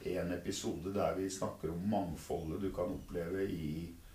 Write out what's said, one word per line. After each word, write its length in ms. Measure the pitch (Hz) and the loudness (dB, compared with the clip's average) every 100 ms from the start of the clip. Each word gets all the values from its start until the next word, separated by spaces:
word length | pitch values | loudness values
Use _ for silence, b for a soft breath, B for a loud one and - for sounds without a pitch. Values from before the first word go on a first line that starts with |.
en 280 | 92 87 87 | 0 2 2
episode 600 | 87 101 95 117 85 90 | 0 -2 -2 0 -2 0
der 220 | 98 82 | 4 4
vi 140 | 92 95 | 4 0
snakker 400 | - 104 - 80 | 0 -2 0 -2
om 200 | 85 98 | 0 4
mangfoldet 680 | 104 87 76 - 82 80 80 | 4 2 -2 -2 -2 0 0
du 100 | 98 | 0
kan 160 | 87 90 | 0 0
oppleve 540 | 78 - 87 85 95 98 | -2 -4 -2 0 0 0
i 420 | 87 76 80 87 87 B | 0 0 -2 -4 -8 B